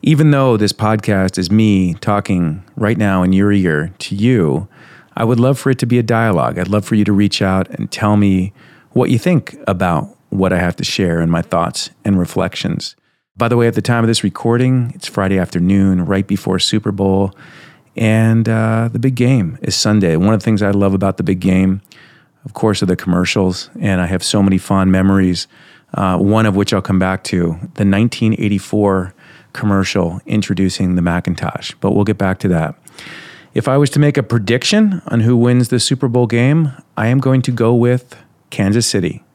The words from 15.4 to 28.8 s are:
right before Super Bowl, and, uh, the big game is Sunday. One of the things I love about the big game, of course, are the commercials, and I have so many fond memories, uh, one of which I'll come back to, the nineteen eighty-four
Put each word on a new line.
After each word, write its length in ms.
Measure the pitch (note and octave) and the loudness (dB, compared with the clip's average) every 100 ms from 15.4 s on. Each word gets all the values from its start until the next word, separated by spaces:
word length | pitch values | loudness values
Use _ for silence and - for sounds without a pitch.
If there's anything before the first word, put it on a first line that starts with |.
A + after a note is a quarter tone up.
| F2+ F2 F2 G2 G2 F#2 F2 | -2 -2 2 2 2 0 0
right 220 | G2 G2 | -2 -2
before 320 | G2+ - F#2 | -4 -2 -2
Super 320 | - G#2+ G#2+ | -2 -2 -4
Bowl, 420 | G2+ G2 F#2+ G2 - - - - _ _ - | -2 0 0 -2 -6 -20 -20 -20 _ _ -4
and, 540 | A2 A2 A2+ A2+ A2+ | 0 2 2 2 2
uh, 400 | A2+ A2+ A2+ A#2 | 0 0 0 -2
the 80 | A2+ | -2
big 160 | C3 B2 | -2 0
game 420 | B2 C3 F2 - | 2 2 0 -4
is 120 | - | -6
Sunday. 440 | - A2 G#2+ F#2+ D#2+ | -2 2 2 2 2
One 160 | F#2+ | 2
of 80 | A2 | 2
the 20 | |
things 180 | A2+ G#2 | 0 0
I 100 | G2+ | 0
love 220 | G2+ G2 | 2 2
about 220 | F#2+ G2 G2 | 2 -2 -2
the 80 | |
big 160 | G2 F#2 | -2 0
game, 420 | G2 F#2 F#2+ G2 _ - - _ _ _ | 2 2 2 -2 _ -20 -20 _ _ _
of 100 | - | -18
course, 300 | - A2 G2+ | -4 -2 0
are 20 | G2 | 0
the 100 | F2+ | -2
commercials, 760 | - F2+ F2+ - F#2+ F2 - - | 0 0 0 0 0 -2 -10 -6
and 200 | A2+ F#2 | -2 0
I 60 | F2 | -2
have 180 | F#2 | -2
so 200 | - G#2+ | -2 0
many 160 | G2 F#2+ | 2 2
fond 320 | - G2 F#2+ | 0 0 2
memories, 560 | F#2 F#2+ G2 F#2 F2 - _ - - _ - | 2 2 2 2 0 -6 _ -20 -20 _ -4
uh, 240 | F#2+ F2+ | -2 0
one 260 | G2+ A2 A2+ | 2 2 2
of 100 | G2 | 0
which 180 | G2 | 0
I'll 80 | G2+ | -2
come 180 | - F#2+ | 0 0
back 240 | F#2+ F#2+ | 0 -2
to, 340 | - F#2 E2+ E2 F#2+ | -4 -2 -2 -4 -10
the 100 | - | -2
nineteen 520 | G#2 G2 A#2 - A2+ A2 | 0 2 0 0 -2 -2
eighty-four 800 | G#2+ G2+ - G#2+ | -2 -4 -2 0